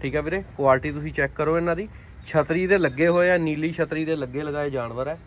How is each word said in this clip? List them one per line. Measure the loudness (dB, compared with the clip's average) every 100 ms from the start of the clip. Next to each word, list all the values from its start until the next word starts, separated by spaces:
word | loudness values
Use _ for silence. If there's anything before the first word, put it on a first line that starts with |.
ਠੀਕ | -4 -2
ਆ |
ਵੀਰੇ। | -2 -4 -6 0
quality | 4 4 2
ਤੁਸੀਂ | -6 -6
check | -2 -2
ਕਰੋ | 0 0 0
ਇਹਨਾਂ | 0 -2
ਦੀ। | -6 -12 -18 -18 -2
ਛਤਰੀ | 0 2 2 4
ਦੇ | 4
ਲੱਗੇ | 2 2 4
ਹੋਏ | 4 4
ਆ, | 4
ਨੀਲੀ | 2 -2 -2
ਛਤਰੀ | -2 -2 -2
ਦੇ | -2 -2
ਲੱਗੇ | -4 -6
ਲਗਾਏ | -4 -4 -4
ਜਾਨਵਰ | -4 -6 -6 -6
ਹੈ, | -8